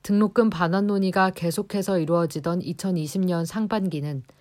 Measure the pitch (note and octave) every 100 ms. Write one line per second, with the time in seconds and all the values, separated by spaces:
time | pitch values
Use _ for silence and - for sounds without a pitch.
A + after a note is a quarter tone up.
0 | - G3+ G#3 - A3 E3 E3+ F#3+ G3+ G3+
1 | F#3+ F#3 F#3+ F#3 E3+ E3 G3+ G3+ G3 F#3+
2 | D#3 E3+ E3+ D#3+ D#3 F3 - F3 G3 F3+
3 | D3+ F#3+ F#3 E3+ E3 A3 G#3+ A3 F#3+ D#3
4 | D3 C#3 - -